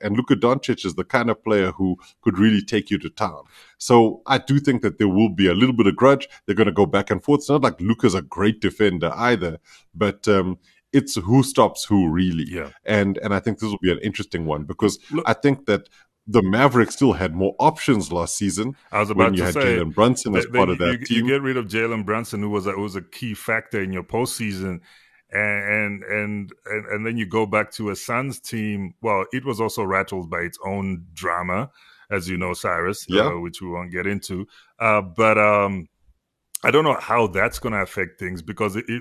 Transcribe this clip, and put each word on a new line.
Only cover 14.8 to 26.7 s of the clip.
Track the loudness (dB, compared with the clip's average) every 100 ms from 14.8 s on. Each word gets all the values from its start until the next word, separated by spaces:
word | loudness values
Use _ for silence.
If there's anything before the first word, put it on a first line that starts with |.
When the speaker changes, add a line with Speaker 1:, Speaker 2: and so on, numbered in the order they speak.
| 0 -2 -6
Speaker 2:
Look, | -4 -2
Speaker 1:
I |
think | 0 2 0 0
that | -2 -2 _ _ _ 0
the | 2
Mavericks | 4 4 4 4 2
still | 2 2
had | 2 -2
more | 0 -2 2
options | 0 0 0 0 0
last | -4 -4 -2
season | -2 -2 -6 -8 -4
Speaker 2:
I | -2
was | 0
Speaker 1:
when | 2 2
Speaker 2:
about |
Speaker 1:
you | 2
Speaker 2:
to |
Speaker 1:
had | 0
Speaker 2:
say, | 2 2 0
Speaker 1:
Jalen | 0
Brunson | 4 4 2 0
as | -2 0
Speaker 2:
they, | 2
Speaker 1:
part | 2
Speaker 2:
they, |
Speaker 1:
of | 2
that | 0 -2
Speaker 2:
you, | -2
Speaker 1:
team. | 0 2
Speaker 2:
you |
get | 0
rid | 0 -4
of | -2
Jalen | -2 -2 -2 -2
Brunson, | -4 -4 -4
who | -2
was | -2 -2
a, |
who | -4
was | -6 -8
a |
key | -12 -12 -10
factor | -8 -4 -4 -4 -6
in | -4
your | -6
postseason, | -4 -4 -4 -4 -6 -6 -6 -8 _ _ _ _ _
and, | -4 -2 -4 -2 -2 -2 -6
and, |
and, | -6 -6 -4 -8 -10 -14
and, | -10